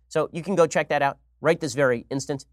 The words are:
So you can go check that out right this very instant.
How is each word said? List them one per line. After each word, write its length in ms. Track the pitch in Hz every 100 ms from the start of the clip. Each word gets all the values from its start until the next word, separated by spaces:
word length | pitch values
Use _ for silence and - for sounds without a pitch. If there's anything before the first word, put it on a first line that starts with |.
| _
So 200 | 156 -
you 120 | -
can 120 | 170 180
go 120 | 160
check 220 | 170 151
that 120 | 147
out 160 | 139 - _ _
right 180 | 143 165
this 140 | 151
very 320 | 123 135 117 -
instant. 360 | 135 - 135 -